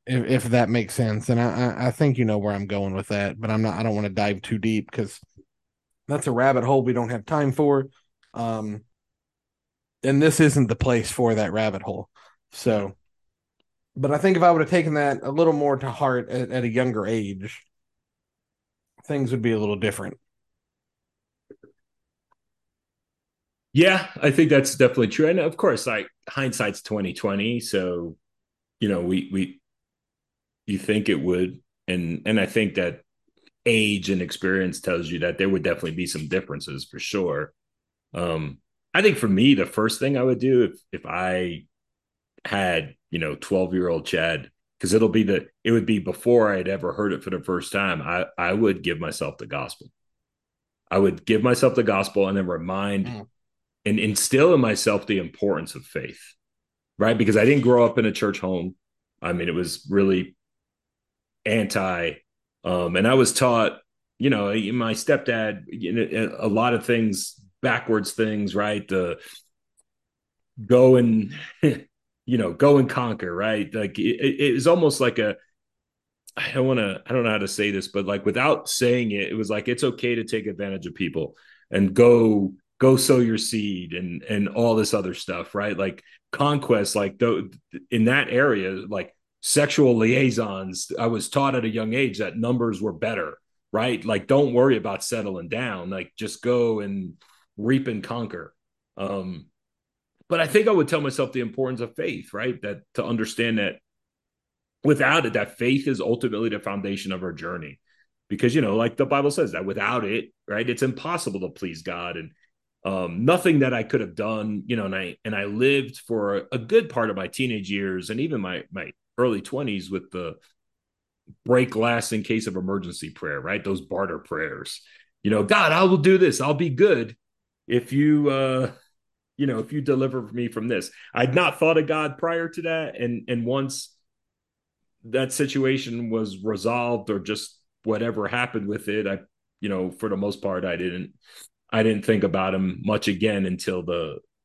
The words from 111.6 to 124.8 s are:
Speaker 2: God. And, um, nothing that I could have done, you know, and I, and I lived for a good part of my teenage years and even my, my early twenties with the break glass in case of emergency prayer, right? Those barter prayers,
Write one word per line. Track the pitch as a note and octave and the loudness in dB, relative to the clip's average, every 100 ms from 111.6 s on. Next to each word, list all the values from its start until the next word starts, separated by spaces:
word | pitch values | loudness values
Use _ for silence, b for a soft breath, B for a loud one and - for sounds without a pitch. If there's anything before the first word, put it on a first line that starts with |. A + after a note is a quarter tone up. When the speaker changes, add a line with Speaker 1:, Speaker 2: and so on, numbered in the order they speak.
| F#2 D#2+ | -10 -10
Speaker 2:
God. | E2+ F2 F2 E2+ | -10 -8 -8 -10
And, | D#2+ _ _ _ _ _ | -12 _ _ _ _ _
um, | - F#2+ F2 F2 B2+ | -6 -4 -4 -2 2
nothing | F3+ F3 D3+ | 2 4 4
that | C3 | 4
I | A#2+ | 0
could | A2 C3+ | -2 -2
have | G2 E2+ | -4 -6
done, | G#2+ A2 G#2+ G#2 - | -4 -4 -4 -6 -4
you | A#2 | -6
know, | G2 | -4
and | F#2+ | -6
I, | F2+ - | -8 -10
and | A2 | -8
I | G#2 G2+ | -6 -6
lived | G#2+ C3 C#3 C3+ - | 0 2 2 -2 -12
for | - A2+ G2+ G2+ - | -8 -4 -2 -4 -4
a | C3 | -10
good | A2+ A3+ E3 | 2 2 2
part | A#2+ A2 | -4 -2
of | F#2+ | -4
my | F#2 | -8
teenage | - C3 A2 F#2+ | -4 -4 -4 -4
years | G2 F#2+ F#2 F2+ | -4 -4 -6 -6
and | A2 | -6
even | D#3+ B2+ | -4 -4
my, | F#2 F2+ - | -6 -8 -10
my | F#2 C#2+ - _ - | -12 -12 -16 _ -2
early | B2 G#2 | 0 0
twenties | - C3 C3+ G2+ F2+ | -4 -6 -4 -6 -6
with | F#2+ - | -10 -8
the | F2+ E2+ E2 _ _ _ _ _ _ _ _ _ - | -10 -10 -12 _ _ _ _ _ _ _ _ _ -16
break | - B2+ B2 | 2 2 2
glass | A2 A#2 A#2 - | 0 0 0 -2
in | A2 | -4
case | G2 A2+ A2 | -2 -2 -2
of | F#2 | -6
emergency | F#2 G2 F2 E2 D#2 | -4 -4 -6 -12 -14
prayer, | - D#2 C#2+ | -10 -8 -8
right? | C#2+ G#2 | -6 -6
Those | G2+ F#2+ | -4 -6
barter | - F2+ F#2+ D#2+ | -6 -6 -6 -6
prayers, | - D#2+ D#2+ - - - | -8 -6 -6 -8 -14 -16